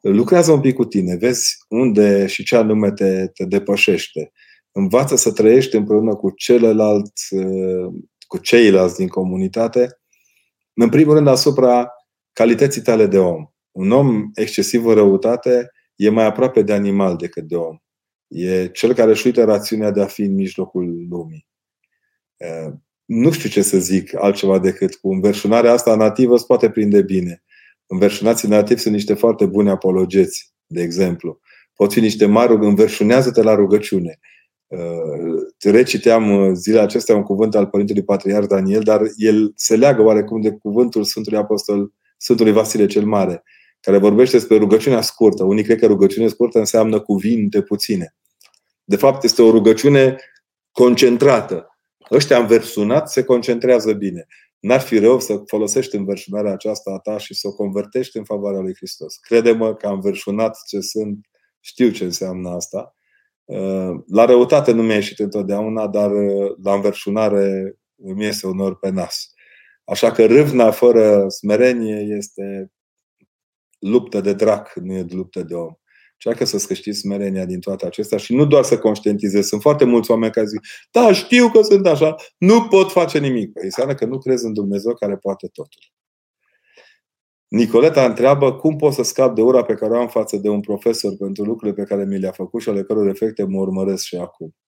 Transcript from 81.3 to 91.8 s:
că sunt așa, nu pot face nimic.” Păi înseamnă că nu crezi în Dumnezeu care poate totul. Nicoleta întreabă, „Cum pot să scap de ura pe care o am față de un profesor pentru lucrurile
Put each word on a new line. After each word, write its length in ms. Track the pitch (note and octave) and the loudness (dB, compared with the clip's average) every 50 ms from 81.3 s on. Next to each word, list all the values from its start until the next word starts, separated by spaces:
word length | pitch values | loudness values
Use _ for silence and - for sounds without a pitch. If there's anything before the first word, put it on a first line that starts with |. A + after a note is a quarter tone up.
| B3 B3 B3 A#3 | 2 4 4 4
că 120 | - A3+ G#3 | 4 4 4
sunt 240 | G#3+ G3+ G3 G3 | 6 4 2 4
așa, 280 | F3+ D#3 C3+ D#3 D#3 D#3 - - - _ _ | 2 2 2 0 -2 -2 -6 -16 -20 _ _
nu 240 | - F#3 A3 A#3 A3+ A3+ | 2 4 4 4 4 4
pot 220 | - G3 F#3+ F#3+ | 4 4 4 4
face 280 | - F3+ E3+ E3 - D#3+ | 2 -2 -2 0 -2 -2
nimic.” 340 | C#3+ C#3 B2+ A#2+ G#2 F2+ - | -2 -2 -2 -4 -6 -8 -10
Păi 120 | - E2+ | -12 -12
înseamnă 300 | - - - C3 C#3 C#3 | -10 -6 -6 -4 -4 -4
că 100 | C#3 A#2+ | -6 -6
nu 140 | A2+ C3 C3+ | -6 -6 -8
crezi 260 | C3+ C3 C3 A#2+ A#2 | -4 -2 -2 -2 -2
în 80 | A2+ G#2+ | -6 -6
Dumnezeu 420 | G#2+ G2+ G2 G2+ G2+ G2 A2+ A#2 | -4 -4 -4 -4 -4 -4 -6 -6
care 220 | - - G#2 G2+ | -6 -6 -6 -6
poate 320 | G2 _ G2 G2 - - - _ | -6 _ -8 -8 -8 -10 -18 _
totul. 400 | - D3+ _ _ _ _ _ _ _ _ _ _ _ _ _ _ _ _ _ _ _ _ _ _ _ _ _ _ _ _ _ _ _ _ _ _ _ _ _ | -16 -20 _ _ _ _ _ _ _ _ _ _ _ _ _ _ _ _ _ _ _ _ _ _ _ _ _ _ _ _ _ _ _ _ _ _ _ _ _
Nicoleta 560 | - G#2+ A#2+ G#2+ A2 A#2 C3+ D#3+ D#3 D3 C3 | -2 -2 -2 2 2 4 4 4 2 2 0
întreabă, 520 | B2 A2 A2+ A#2 C3 C#3+ C#3+ C#3 C3 C3 | 0 0 2 2 2 2 4 2 -2 -2
„Cum 200 | C3+ - D#3+ D#3 | 0 -2 -4 -2
pot 160 | D3 D3+ D3+ C3+ | 0 -2 -2 0
să 100 | C#3 A#2+ | 0 -6
scap 320 | - - - C3 C3 A2+ | -6 -2 0 0 0 2
de 60 | A2 | 2
ura 240 | A2 B2+ B2+ B2+ A2+ | 2 4 4 2 2
pe 100 | - A2+ | 0 -4
care 180 | G2 - G#2+ A#2 | -4 -4 -4 -2
o 40 | |
am 120 | A#2+ A#2+ A2+ | -2 -4 -4
față 280 | - A#2 G#2+ - - | -4 -6 -6 -4 -6
de 120 | G#2 G2 G#2 | -6 -4 -4
un 120 | G#2 G#2 | -4 -4
profesor 560 | G2+ - G#2 G2+ - A#2 A2+ - - G#2 G2 | -4 -6 -10 -4 -2 -4 -4 -2 -4 -8 -8
pentru 280 | G2 G2+ G2 G2 G2 G#2 | -6 -10 -10 -8 -8 -6
lucrurile 380 | G#2 A#2 A2+ - G#2 G2 G2+ | -8 -8 -6 -6 -8 -6 -6